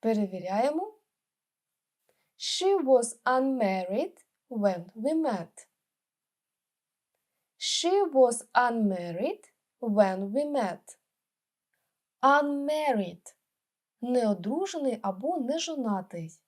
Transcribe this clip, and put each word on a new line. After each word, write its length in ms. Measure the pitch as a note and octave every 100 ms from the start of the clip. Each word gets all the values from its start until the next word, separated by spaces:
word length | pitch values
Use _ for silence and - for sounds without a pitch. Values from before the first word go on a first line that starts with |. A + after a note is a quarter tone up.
Перевіряємо. 920 | A3+ G#3+ G3+ F#3 F3 G3 B3+ D#4 G#4 - _ _ _ _ _ _ _ _ _ _ _ _ _ _
She 480 | - - F#4 G4
was 200 | C4+ B3+ A#3 -
unmarried 920 | - B3+ C4+ C4 G#3 F#3+ F3+ G3+ E4+ - _ _ _
when 340 | A#3 G3+ F3+ F3
we 200 | A3+ A#3
met. 520 | D#4+ D#4 G3+ E3 - - _ _ _ _ _ _ _ _ _ _ _ _ _ _ _ _ _ _ _
She 460 | - - E4+ G4 G4
was 320 | C4+ B3+ A#3 -
unmarried 880 | - B3 A#3 G#3 F#3 F3 E3+ C4 G#4+ - _ _ _
when 520 | A#3 G3+ G3 F#3+ G3
we 120 | A3+
met. 540 | D4 C#4+ G#3 F3+ - - _ _ _ _ _ _ _ _ _ _ _ _
Unmarried. 1120 | C4+ C#4+ C#4+ C#4+ C#4 D4+ D4+ A#3 F3+ F3 - _ _ _ _ _ _ _
Неодружений 1000 | A#3+ B3 A3+ G3+ F3+ C#4+ F#4+ F#4 C#4 A3
або 340 | G3+ F#3 C4 F4
нежонатий. 1000 | A#3+ D#4 E4 D4+ A#3 G3 F#3 E3+ D#3+ -